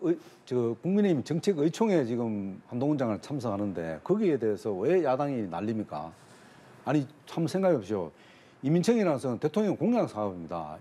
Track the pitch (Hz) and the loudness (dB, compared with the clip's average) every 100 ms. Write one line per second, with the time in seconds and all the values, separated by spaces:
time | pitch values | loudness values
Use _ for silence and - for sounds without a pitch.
0 | - 330 - - - 123 117 113 170 202 | 0 0 -4 -18 -4 0 0 0 0 2
1 | 202 151 - 160 202 175 151 - 226 180 | 4 2 0 -2 0 2 2 2 2 2
2 | 120 120 117 104 98 95 - 123 139 151 | 2 0 -2 -2 -6 -10 -8 -2 0 2
3 | 123 101 - 143 117 98 104 87 82 78 | 0 -2 -4 -6 -2 -2 -2 -4 -6 -4
4 | - 202 208 139 110 101 113 95 117 185 | 0 2 2 2 0 0 -2 -2 2 2
5 | 143 127 143 131 101 85 107 110 104 78 | 2 0 0 -2 -4 -4 -2 -2 -4 -8
6 | 80 - - - - - - - - 147 | -10 -14 -20 -20 -20 -20 -20 -8 0 0
7 | 135 - - - 165 185 190 147 98 104 | 0 -8 -10 -4 -2 2 2 2 0 -2
8 | 80 - - - - - 135 170 175 240 | -4 -10 -20 -20 -20 -4 2 4 4 4
9 | 190 135 135 117 151 208 214 135 190 240 | 4 0 -2 -2 -2 0 0 0 2 2
10 | 147 107 104 90 82 85 76 78 | 0 -2 -4 -4 -8 -8 -8 -6